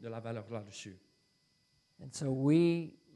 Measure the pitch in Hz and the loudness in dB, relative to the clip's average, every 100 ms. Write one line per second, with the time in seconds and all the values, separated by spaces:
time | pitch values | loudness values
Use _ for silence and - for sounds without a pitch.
0 | 117 113 113 117 101 113 101 104 104 92 | -10 -8 -6 -8 -8 -10 -10 -14 -14 -16
1 | _ _ _ _ _ _ _ _ _ _ | _ _ _ _ _ _ _ _ _ _
2 | 135 - 139 131 139 160 170 170 160 - | -14 -4 -2 2 6 6 6 2 -4 -12
3 | _ | _